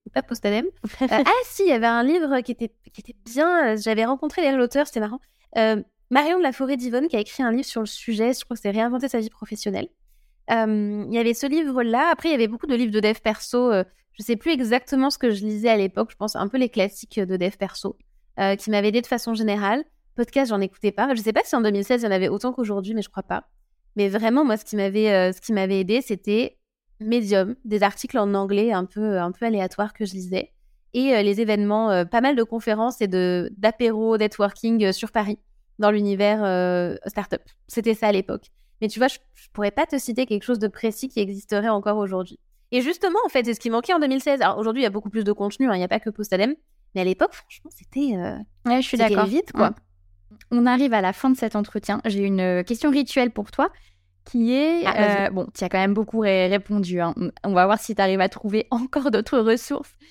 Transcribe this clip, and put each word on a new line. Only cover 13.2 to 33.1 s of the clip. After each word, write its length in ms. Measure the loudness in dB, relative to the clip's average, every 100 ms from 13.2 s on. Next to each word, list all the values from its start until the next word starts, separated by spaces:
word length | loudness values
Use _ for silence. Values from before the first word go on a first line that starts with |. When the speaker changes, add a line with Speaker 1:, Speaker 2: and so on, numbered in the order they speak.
Speaker 1:
perso. 480 | -2 -4 -2 0 2
Euh, 140 | 2 0 _ _ -12
je 40 |
sais 140 | -4 -2
plus 140 | 0
exactement 580 | 0 2 0 0 0 0
ce 80 | 2
que 140 | 0
je 120 | 0
lisais 280 | -2 -2 2
à 60 | 2
l'époque. 340 | 0 -2 -6
Je 60 | -4
pense 200 | -8 -4
un 120 | -2
peu 100 | 0
les 100 | 0
classiques 500 | 0 -2 -4 -10 -4
de 180 | -2 -2
dev 200 | -2 -4
perso, 400 | -8 -8 -10 -12 _ _ _ -2
euh, 160 | 0 0
qui 140 | 0
m'avaient 180 | 0 2
aidé 120 | 0
de 60 | 0
façon 260 | -4 -2
générale. 520 | -2 -2 0 0 -2 -4 _ _ -6
Podcast, 340 | -2 0 0
j'en 100 | 0
écoutais 320 | -2 -2 -4
pas. 220 | 0 0
Je 80 | 0
sais 100 | 0
pas 80 | 0
si 120 | 0 2
en 60 |
deux 80 | 2
mille 140 | 0
seize, 180 | 0 0
il 20 |
y 40 | 2
en 20 |
avait 180 | 0 0
autant 240 | 0 -4
qu'aujourd'hui, 400 | -4 -4 -4 -4
mais 100 | -6
je 60 | -6
crois 140 | -10
pas. 260 | -8 -8 -10 _ _ _ _ -2
Mais 120 | 0
vraiment, 360 | 2 2 2
moi, 120 | 2 0
ce 80 |
qui 120 | -4 -4
m'avait, 340 | -2 2 2
euh, 200 | 4 2
ce 80 | -2
qui 120 | -4
m'avait 280 | -2 0 0
aidé, 220 | 0 0
c'était 560 | 0 -6 0 0 -2 _ _ _ _ -10
Medium, 560 | -2 0 2 2 2 -4
des 180 | -2 0
articles 360 | 0 0 -4 -2
en 160 | 0
anglais 380 | 0 0 2 2
un 120 | 0
peu, 340 | -4 -4 -2 0
un 140 | -2
peu 140 | -4 -2
aléatoires 480 | -2 -2 -4 -6
que 100 | -4
je 80 | -8
lisais. 400 | -6 -6 -6 -6 _ _ _ _
Et, 220 | -2 2
euh, 80 | 4
les 180 | 4 2
événements, 500 | 2 2 2 2 2
euh, 140 | 0
pas 160 | 2 0
mal 160 | 2 0
de 60 |
conférences 580 | -2 -2 -2 0 -2 -2
et 80 |
de, 420 | -2